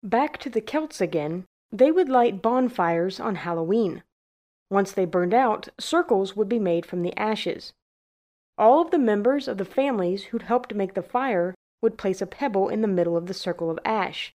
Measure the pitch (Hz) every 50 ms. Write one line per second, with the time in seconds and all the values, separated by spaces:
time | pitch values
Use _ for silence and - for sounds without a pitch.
0 | - 208 180 233 277 302 285 - - 277 226 220 214 - - 302 311 311 - -
1 | 190 165 165 165 147 151 165 180 185 _ _ _ _ _ - 196 254 294 320 359
2 | 370 269 262 254 240 240 - 190 - 226 240 254 254 247 240 - 180 170 170 165
3 | 170 185 180 - - 226 202 165 - 175 170 165 165 165 196 233 226 185 160 -
4 | - _ _ _ _ _ _ _ _ _ _ _ _ _ 196 196 196 196 - -
5 | 190 175 - 180 175 175 196 240 262 240 214 - - - - - - - - 330
6 | 349 339 247 196 196 190 - 202 214 196 240 233 208 185 170 170 170 - - 180
7 | 175 175 - - - 214 220 214 - - - - - - - _ _ _ _ _
8 | _ _ _ _ _ _ _ _ _ _ _ - 208 220 254 302 339 330 - 339
9 | 269 226 208 208 208 240 269 285 269 - 247 196 196 180 - - 269 277 262 214
10 | 180 175 185 196 - - - 233 - - 233 247 247 - 214 208 196 185 - -
11 | 180 - - 247 262 269 226 180 175 180 180 _ _ _ _ _ - 226 220 -
12 | - 202 190 190 196 - - - - 190 208 196 190 - - 214 220 214 190 180
13 | 175 170 170 170 170 175 190 - - 185 170 - 170 165 165 165 - - 220 220
14 | 185 - - - - - _